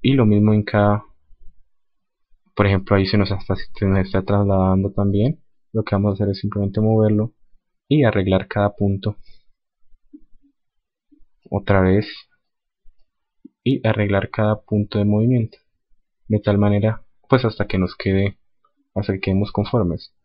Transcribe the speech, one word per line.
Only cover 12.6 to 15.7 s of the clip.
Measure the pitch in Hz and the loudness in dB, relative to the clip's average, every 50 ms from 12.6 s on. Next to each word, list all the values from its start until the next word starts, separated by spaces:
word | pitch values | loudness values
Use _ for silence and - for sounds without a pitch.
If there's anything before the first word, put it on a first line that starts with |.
| _ _ _ _ _ - _ _ - _ _ _ _ _ _ _ _ - _ _ | _ _ _ _ _ -20 _ _ -20 _ _ _ _ _ _ _ _ -20 _ _
y | _ 117 139 - - | _ -2 -2 0 0
arreglar | 110 110 107 104 101 101 98 95 - | 0 0 0 0 0 0 0 -2 -2
cada | - - 110 107 107 107 | -4 -2 0 0 0 -2
punto | _ _ 110 104 104 95 - | _ _ -2 -2 -2 -2 -2
de | 104 101 | -2 0
movimiento | 104 104 107 110 120 127 123 113 107 - _ _ _ | 2 2 2 2 2 2 0 0 -4 -8 _ _ _